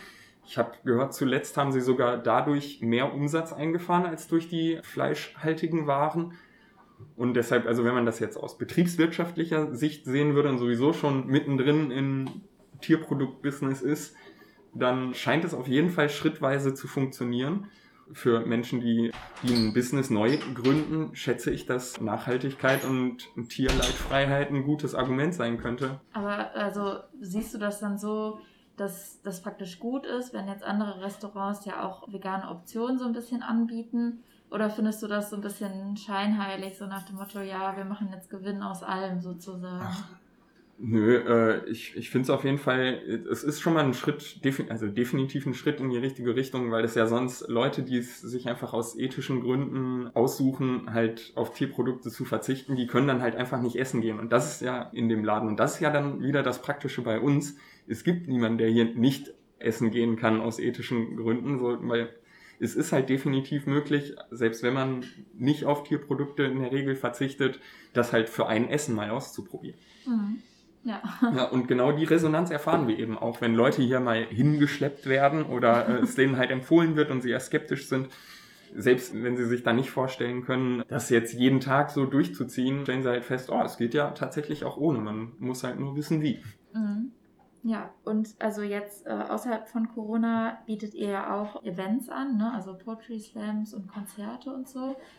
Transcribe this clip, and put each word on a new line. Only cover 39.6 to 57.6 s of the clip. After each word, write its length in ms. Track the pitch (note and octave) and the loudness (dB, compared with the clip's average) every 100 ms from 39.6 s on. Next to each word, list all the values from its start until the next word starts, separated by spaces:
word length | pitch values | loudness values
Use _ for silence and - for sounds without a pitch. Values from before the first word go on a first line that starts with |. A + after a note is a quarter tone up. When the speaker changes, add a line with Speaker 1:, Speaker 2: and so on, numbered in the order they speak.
| F3+ F3+ F3+ | -8 -8 -6
Speaker 1:
Ach, 180 | F3+ G3 - _ _ _ _ _ - | -8 -10 -16 _ _ _ _ _ -8
nö, 380 | A2 A2+ G#2+ B2 | 0 4 6 6
äh, 520 | B2 A#2 A2+ G#2+ - | 6 6 6 2 -2
ich, 260 | - - - | -10 -10 -10
ich 140 | A2+ | -2
find's 220 | B2+ C3 | 0 2
auf 120 | C3+ C#3 | 2 2
jeden 120 | C#3+ | 0
Fall, 420 | C#3 B2+ B2+ B2 - A2+ - | 0 2 2 -2 -4 -6 -4
es 140 | A2 | -4
ist 160 | C#3+ D3 | -2 -2
schon 120 | F3 E3 | 2 2
mal 80 | |
ein 100 | C#3+ | 2
Schritt, 500 | B2 - C#3+ - - | 0 -2 -4 -6 -2
defi-, 280 | C3+ C3+ G#2+ | -2 0 -4
also 160 | A2+ G#2+ | -4 -2
definitiv 580 | G2+ A#2+ C#3+ C3 C#3 C3+ | 0 0 0 0 -2 -4
ein 80 | |
Schritt 260 | B2+ - C#3+ | -2 -2 0
in 120 | C3 | 0
die 80 | B2 | 0
richtige 360 | C3+ C3+ A#2+ A#2 | -2 -2 -2 0
Richtung, 360 | C3 C3 A#2+ | 0 -2 0
weil 120 | A2+ | 0
es 120 | A2+ A#2 | 0 2
ja 100 | A2+ | 2
sonst 420 | A#2 B2+ - - | 2 0 -6 -2
Leute, 360 | A#2 C3+ C#3+ | 0 2 0
die 140 | B2+ B2+ | -2 -2
es 240 | B2 - | -2 -10
sich 280 | A2+ B2 B2 | -10 -6 -4
einfach 240 | A#2 A#2+ | -6 -4
aus 240 | A#2 A#2 - | -4 -4 -4
ethischen 440 | B2+ C3 C3 C3 | -4 -4 -2 -2
Gründen 680 | A#2+ C3 C#3 C3+ B2+ B2+ A#2+ A#2+ | 0 0 0 -2 -2 -4 -2 2
aussuchen, 800 | B2+ - C3 C3+ C3 B2+ - | 2 4 0 2 0 0 -2
halt 380 | A2+ A2+ A2+ - - | 0 0 0 -8 -4
auf 180 | A#2 | -4
Tierprodukte 560 | - C3+ - A#2+ B2 A2+ | -2 -4 0 -2 -2 -6
zu 160 | - B2+ | -6 -4
verzichten, 500 | A2 - C3 - C3 | -2 -2 -4 -2 -2
die 120 | A#2+ | 2
können 200 | B2+ C#3 | 4 4
dann 140 | B2 | 4
halt 140 | A#2+ A2+ | 0 -2
einfach 260 | B2 B2+ | -2 0
nicht 140 | A#2+ - | 0 -2
essen 260 | C3 B2 | -2 0
gehen. 180 | A2+ G#2+ | 0 -2
Und 120 | A2+ | 2
das 240 | A#2+ D3+ - | 2 2 -4
ist 60 | |
ja 280 | B2 B2+ - | -4 -4 -6
in 160 | A#2+ A#2 | 0 2
dem 140 | A2 | 2
Laden. 240 | G#2+ G#2+ A2 | 2 2 2
Und 120 | G#2 | 2
das 160 | C3 - | 0 2
ist 40 | |
ja 100 | D#3 | 2
dann 300 | D3 C#3+ C#3 | 2 0 -2
wieder 180 | C3 C#3 | 0 2
das 180 | B2+ B2 | 2 -2
Praktische 440 | - - B2+ - | -4 -4 -4 -4
bei 160 | A#2 A2 | -2 2
uns. 360 | C#3 C#3+ C#3+ - | 4 4 2 -8